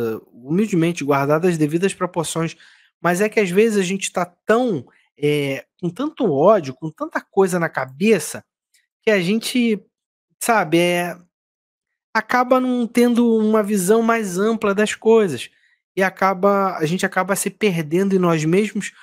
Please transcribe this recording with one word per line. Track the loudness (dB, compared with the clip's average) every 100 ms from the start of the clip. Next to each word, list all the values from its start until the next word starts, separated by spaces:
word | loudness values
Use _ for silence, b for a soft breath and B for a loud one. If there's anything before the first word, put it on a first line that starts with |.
| -4 -6 -12
humildemente, | -18 -4 -2 0 0 0 -2
guardadas | 0 0 2 2 2
as | 0
devidas | 0 0 -2
proporções, | -2 -6 -4 -6 -6 -6 -8 b b b _
mas | -2 0
é | 0
que | 0
às | 2
vezes | 2 2 2
a |
gente | -2 -4 -6
tá | -4
tão, | -6 _ 0 0 0 -4 -8 b b _
é, | -2 0 -2 -6 -10 _
com | -8
tanto | -6 -8 -2 -2
ódio, | 2 4 4 0
com | -10 -12
tanta | -10 -10 -10
coisa | -4 0 0 0
na | -2
cabeça, | -4 -8 -2 0 2 -2 -12 -18 _ _ _ _ _
que | 0
a | 0
gente, | 0 -2 -2 -2 0 -2 -6 _ _ _ _ _
sabe, | 0 0 2 2
é, | 2 0 -4 -10 _ _ _ _ _ _ _ _ _
acaba | -4 0 0 2 2
não | 2 -2 0
tendo | 2 2 4 2 2
uma | 2 2
visão | 0 0 2 2
mais | 2 -2 -2 -2
ampla | -2 0 -2
das | 0 -2
coisas. | 0 2 4 2 -4 -10 _ _ _ _ -4
E |
acaba, | -2 0 0 2 2 2 0 -2
a | -2
gente | -2
acaba | -2 -2 -2
se | -4 -6
perdendo | -2 -2 -2 -2 -2 0
em | 2
nós | 2 2
mesmos | 2 0 0 -6 -10 B